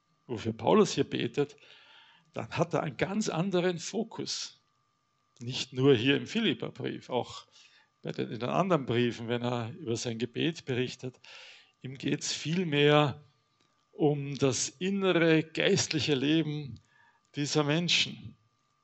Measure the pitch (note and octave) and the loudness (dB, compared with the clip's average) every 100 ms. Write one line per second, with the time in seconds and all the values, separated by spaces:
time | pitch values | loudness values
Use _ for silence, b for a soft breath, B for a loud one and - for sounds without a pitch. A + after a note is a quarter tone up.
0 | _ _ - A#2 A2+ A2 B2 G3+ F#3+ - | _ _ -10 -6 -4 -2 4 6 6 2
1 | - B1+ C#2+ - G#2+ - b b b b | -2 -2 -2 -2 -2 -4 b b b b
2 | b b b - A2+ - E3 C#3+ E3 - | b b b -10 -4 -2 0 0 -2 -2
3 | F3+ G#3 - D#3+ G3 F3+ F3+ F3 - - | -2 -2 -2 -2 0 0 0 -2 -6 -6
4 | A3+ - C3+ - - - _ _ _ _ | -6 -8 -8 -8 -10 -14 _ _ _ _
5 | _ _ _ - B2 B2+ - B2+ C#3 B2 | _ _ _ -16 -10 -8 -6 4 6 6
6 | B2+ C#3 A#2+ A3+ G#3+ B2+ - - - - | 6 2 0 -2 0 -2 -6 -8 -8 -8
7 | - B2 - - - b b b b _ | -4 -4 -4 -10 -18 b b b b _
8 | - D#3+ C3 A#2 B2 D3+ F#3+ D#3+ B2 A#2 | -10 -6 -6 -6 -2 0 2 0 0 0
9 | A#2+ G#2+ A#2 A#2+ A#2+ B2 A2+ - C#3 A#2 | 0 -2 -4 -4 -2 -4 -6 -8 -6 -4
10 | B2+ A2+ B2 B2+ C#3+ E3 - B2 B2 - | -4 -6 -6 -4 -4 -4 -4 -4 -4 -6
11 | B2+ - B B B B B B B2+ C3 | -14 -14 B B B B B B -14 -8
12 | C#3 D3 - - D3+ F3 E3+ C#3+ D3 D3+ | -4 -4 -4 -6 -2 -2 0 4 6 6
13 | D3 - - _ _ _ _ _ _ - | 4 -2 -12 _ _ _ _ _ _ 0
14 | D3+ C#3+ C#3 C3+ C#3 A#2+ - - F#3 G3 | 2 2 -4 0 2 2 -4 -4 -4 0
15 | F#3+ E3+ E3 D#3+ D#3 - D#3 G3 - D#3+ | 2 4 6 4 2 0 2 2 2 -2
16 | C#3 C#3 C#3 D#3+ D3+ D3+ C#3+ G#2+ b b | 0 0 2 2 0 -4 -8 -14 b b
17 | b b b - C#3+ D3+ D3 D#3 E3+ - | b b b -6 -2 0 2 2 2 2
18 | - - - - _ _ _ _ | 0 -6 -16 -20 _ _ _ _